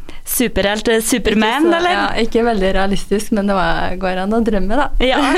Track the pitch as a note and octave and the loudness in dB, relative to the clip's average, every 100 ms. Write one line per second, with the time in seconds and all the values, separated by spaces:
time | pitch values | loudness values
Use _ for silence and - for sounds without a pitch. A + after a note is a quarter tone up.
0 | - - - - A#3 F#3+ G3 G#3+ A#3+ A3+ | -12 -10 -6 -2 -2 0 -2 0 0 0
1 | A3 B3 F#3+ A3 A3 C4 E4 E4+ F4 G3+ | 0 0 0 2 2 2 2 2 0 0
2 | - - A3 A3+ A#3 G#3+ F#3+ F#3+ G3 F#3+ | -2 -2 0 0 0 0 0 2 2 0
3 | - G3+ G3+ G#3+ G3+ G3 E3+ E3 F3+ F3+ | 0 -2 -2 -2 0 0 0 0 -2 -2
4 | F#3 F#3 F#3+ A#3 A3+ G#3 F#3 A#3+ C#4+ - | -4 -2 0 0 2 2 2 2 0 2
5 | B3+ B3+ C#4 | 2 2 2